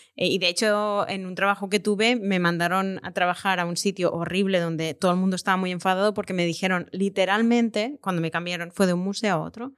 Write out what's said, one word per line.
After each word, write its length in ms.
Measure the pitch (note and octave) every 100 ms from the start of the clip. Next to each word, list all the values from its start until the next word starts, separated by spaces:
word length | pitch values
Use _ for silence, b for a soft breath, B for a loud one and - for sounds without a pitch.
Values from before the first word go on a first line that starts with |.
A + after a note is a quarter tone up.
| B -
eh, 120 | F3+
y 120 | F#3+
de 80 | F3
hecho, 600 | F3 A3 G#3 G#3 G3+ -
en 160 | G3 F#3+
un 100 | F3+
trabajo 340 | G3 G3+ G3
que 100 | G3+
tuve, 340 | G#3 G3+ A3+ B3
me 240 | G3 F#3
mandaron 600 | F3 E3+ F3 F#3+ G3 F#3+
a 80 | F#3
trabajar 480 | F#3 F3+ F3 G3 F#3
a 60 | F3
un 100 | E3+
sitio 340 | G3+ F#3 F3
horrible 460 | E3 - F3+ G3 F#3
donde 340 | E3+ D#3+ D#3+ -
todo 160 | F#3
el 60 | F3+
mundo 180 | F#3+ F#3
estaba 220 | - F#3
muy 140 | F#3
enfadado 420 | F3+ F#3+ F#3 G#3
porque 200 | G#3 G3
me 120 | F3+ E3+
dijeron, 420 | E3 F#3 F3+ -
literalmente, 1080 | F#3 G3 G3 F#3 G#3 A#3 A#3+ A#3 G#3+ A#3 D4
cuando 200 | G3+ F3
me 100 | E3
cambiaron, 400 | E3 F3 F3 E3+
fue 160 | - F#3+
de 60 |
un 80 | F3
museo 320 | F#3+ G3+ G#3+ E3
a 60 |
otro, 320 | D#3+ - B3+